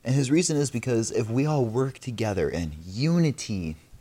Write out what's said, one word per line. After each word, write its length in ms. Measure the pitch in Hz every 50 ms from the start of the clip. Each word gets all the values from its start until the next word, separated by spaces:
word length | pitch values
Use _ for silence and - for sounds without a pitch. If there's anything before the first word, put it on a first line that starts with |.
| _
And 120 | 113 131
his 160 | 143 139 123
reason 260 | 143 170 175 - 160
is 140 | 143 143 131
because 400 | - 120 - 127 120 113 113 107
if 180 | - 110 120 107
we 160 | 113 127 143
all 200 | 151 156 143 123
work 340 | 113 107 123 135 135 131 -
together 500 | - 131 120 104 113 107 98 90 78 71
in 240 | - 85 85 78 73 78 80
unity, 880 | 90 92 110 139 160 170 175 165 151 - - - - 110 95 85 80 76 - - _ - -